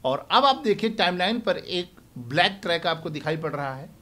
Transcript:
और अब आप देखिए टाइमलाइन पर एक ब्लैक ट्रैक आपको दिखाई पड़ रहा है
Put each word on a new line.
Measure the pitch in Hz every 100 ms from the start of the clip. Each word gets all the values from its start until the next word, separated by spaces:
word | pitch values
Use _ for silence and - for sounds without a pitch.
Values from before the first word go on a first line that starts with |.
और | 131 139 -
अब | 208
आप | 277 262
देखिए | 294 196 226
टाइमलाइन | 220 180 180 180 240
पर | 208 175
एक | - 180 180 - - 131
ब्लैक | 120 151 185 196
ट्रैक | 170 170 170
आपको | 160 160
दिखाई | 151 156 156
पड़ | 160
रहा | 143 139
है | 131 175 -